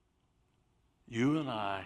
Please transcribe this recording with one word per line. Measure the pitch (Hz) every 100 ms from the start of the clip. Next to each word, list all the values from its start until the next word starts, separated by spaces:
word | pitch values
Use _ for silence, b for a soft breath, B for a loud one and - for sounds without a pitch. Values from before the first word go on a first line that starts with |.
| _ _ _ _ _ _ _ _ _ _ -
you | 117 131 156
and | 139
I | 113 101 98